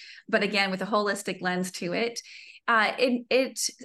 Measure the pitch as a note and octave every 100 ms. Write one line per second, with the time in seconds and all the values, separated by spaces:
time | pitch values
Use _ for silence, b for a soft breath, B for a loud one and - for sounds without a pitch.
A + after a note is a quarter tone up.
0 | B B B G#3+ G3 G3 G3 F#3 F#3+ G#3+
1 | G#3 G3+ - F#3 F3+ F3+ F#3 - F3 F3+
2 | A3+ A#3 B B B B - A3+ G#3 -
3 | C4 B3 - B3+ B3+ - - -